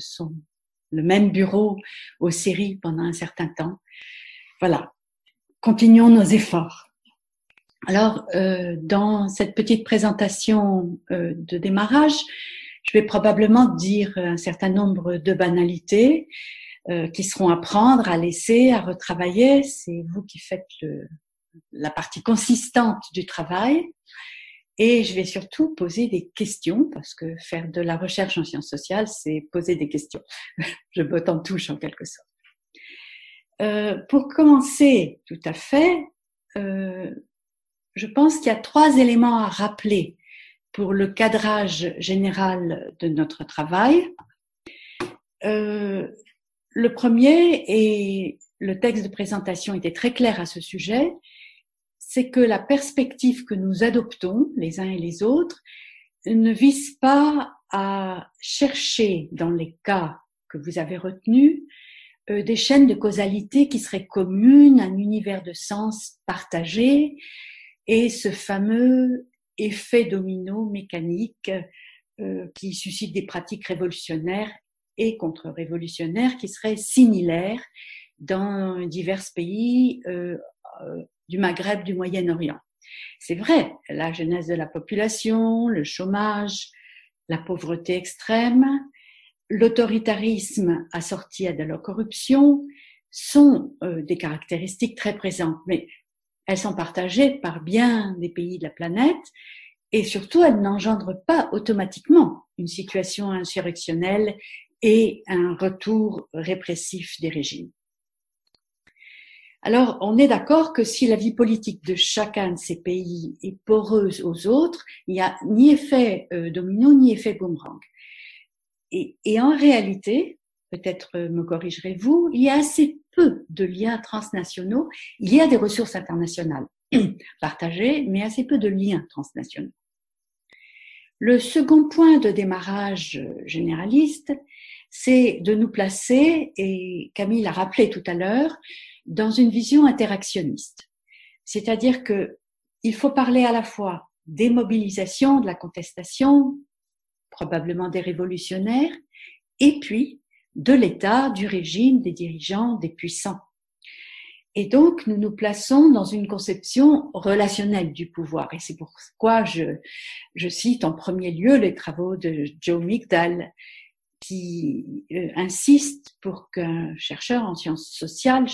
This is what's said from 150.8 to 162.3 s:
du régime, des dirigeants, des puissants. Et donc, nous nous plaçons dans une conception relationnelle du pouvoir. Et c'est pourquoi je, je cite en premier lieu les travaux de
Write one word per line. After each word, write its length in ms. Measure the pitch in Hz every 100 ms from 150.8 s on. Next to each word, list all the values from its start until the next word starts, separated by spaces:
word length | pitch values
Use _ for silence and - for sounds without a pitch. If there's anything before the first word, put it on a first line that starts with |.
| 190 - 196 240 269
du 160 | 190 202
régime, 560 | 185 160 175 262 254
des 100 | 180
dirigeants, 640 | 156 170 160 - 202 240
des 160 | 226 165
puissants. 500 | - 170 - 196 190 _ _ _ _ - - - - - - _
Et 120 | 208 196
donc, 400 | 262 339 330 220
nous 100 | 208
nous 140 | 208
plaçons 580 | 208 208 208 - 277 311
dans 140 | 226
une 240 | 190 208 196
conception 840 | 196 202 185 - 247 294 285 -
relationnelle 800 | 180 196 208 202 208 202 202 170
du 180 | 143 170
pouvoir. 420 | - 156 156 -
Et 60 | 170
c'est 180 | - 165
pourquoi 680 | 160 _ - _ 226 226
je, 340 | 185 165 147 151 - - - - -
je 140 | 175 175
cite 360 | - 233 247
en 80 | 160
premier 380 | 160 - 185 180
lieu 260 | 165 226 277
les 180 | 190
travaux 420 | - - 151 180 180
de 280 | 170